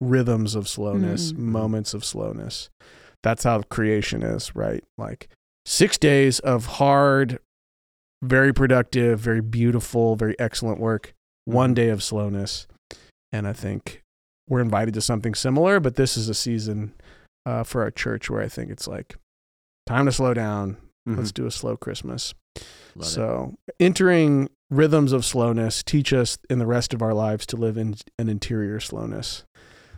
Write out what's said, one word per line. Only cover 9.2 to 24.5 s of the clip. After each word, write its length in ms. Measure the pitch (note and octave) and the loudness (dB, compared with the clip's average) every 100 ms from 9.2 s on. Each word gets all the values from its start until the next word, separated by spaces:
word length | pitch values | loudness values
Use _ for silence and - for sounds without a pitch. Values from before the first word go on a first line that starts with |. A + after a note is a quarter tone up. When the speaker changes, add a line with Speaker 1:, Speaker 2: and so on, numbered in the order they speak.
Speaker 1:
very 200 | A#2 A2+ | 2 0
beautiful, 760 | A2 A#2 A#2 A#2+ - A#2 A#2 A2 | 0 2 2 2 0 0 2 2
very 220 | A2 - | 0 0
excellent 420 | A2+ - A#2 G#2+ | -4 -2 -4 -2
work, 320 | A2+ A2 - _ _ _ | -2 -2 -4 _ _ _
one 260 | - A#2+ C3 | 0 2 4
Speaker 3:
Mm-hmm. 40 | |
Speaker 1:
day 140 | A#2+ A#2 | 4 4
of 120 | G#2+ | 2
slowness. 640 | - G#2+ G#2 G2 G2 - - _ _ - _ _ _ | -2 -2 -2 -4 -6 -8 -12 _ _ -20 _ _ _
And 140 | A2 G#2 | -6 -6
I 60 | |
think 500 | A2 G#2 G#2 - - _ _ _ _ _ | -6 -6 -6 -10 -18 _ _ _ _ _
we're 120 | B2+ | 0
invited 340 | A#2+ G#2 A2 | 2 2 0
to 60 | G#2+ | -2
something 320 | G#2 A#2 A2+ | -2 -2 -2
similar, 460 | G#2+ C3 C3+ F3 G3+ | -2 0 2 4 4
but 160 | C#3+ A#2 | 2 2
this 200 | C3 - | 0 0
is 120 | A2 | -2
a 60 | |
season, 600 | G#2+ - A2+ G#2+ G#2 G#2+ - - - _ _ | -4 -2 -4 -4 -6 -6 -12 -20 -20 _ _
uh, 200 | - A#2 | -6 -6
for 180 | A#2 B2 | -4 -4
our 80 | A2 | -4
church 400 | - A#2+ G#2+ - | -4 -6 -6 -4
where 100 | G#2+ | -4
I 80 | G#2+ | -4
think 220 | - A#2 | -8 -10
it's 180 | - - | -10 -10
like, 280 | - - - _ _ _ _ _ _ - | -12 -14 -20 _ _ _ _ _ _ -4
time 200 | A#2+ C#3 | 0 2
to 60 | |
slow 200 | B2 B2+ | 2 0
down. 460 | A#2 G#2+ G#2 G2 G2 - _ - | 0 -2 -4 -4 -8 -16 _ -6
Speaker 3:
Mm-hmm. 120 | A2+ | -4
Speaker 1:
Let's 140 | A2+ | -4
do 120 | G2 | -6
a 60 | B2 | -6
slow 260 | - A#2 A#2 | -6 -6 -6
Christmas. 560 | - - C3 A#2+ - - _ - - - - - | -8 -10 -8 -8 -10 -12 _ -20 -20 -20 -20 -12
Speaker 3:
Love 100 | D#2+ | -8
it. 40 | |
Speaker 1:
So 440 | D#2+ A2 B2 C3 - - - | -4 -2 -4 -6 -10 -18 2
entering 720 | F3 F3+ F#3 F3 D#3 C#3 C3+ | 2 4 4 6 6 4 0